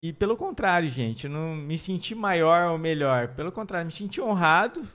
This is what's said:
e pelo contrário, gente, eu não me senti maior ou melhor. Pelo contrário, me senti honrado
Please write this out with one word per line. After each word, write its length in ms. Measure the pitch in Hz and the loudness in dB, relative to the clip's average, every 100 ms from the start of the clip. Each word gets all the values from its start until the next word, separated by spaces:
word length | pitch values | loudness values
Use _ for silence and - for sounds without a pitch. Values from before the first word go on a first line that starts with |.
e 100 | 165 | -8
pelo 240 | 151 202 233 | -2 0 0
contrário, 520 | 381 311 202 175 160 | -4 -2 2 2 2
gente, 360 | 127 113 113 143 | -2 -4 -4 -6
eu 60 | |
não 240 | 151 160 156 | -6 -6 -6
me 220 | 147 160 | -6 -6
senti 360 | 185 185 - | -4 -6 -6
maior 580 | 226 202 175 160 170 175 | -4 0 4 6 6 4
ou 60 | 160 | 0
melhor. 520 | 160 151 139 123 120 131 | 0 2 2 2 0 -6
Pelo 160 | 165 | -8
contrário, 360 | 220 208 185 170 | -8 -6 -6 -6
me 60 | |
senti 280 | 160 202 - | -8 -8 -4
honrado 640 | 254 196 160 170 233 330 214 | -2 2 6 6 4 -2 -12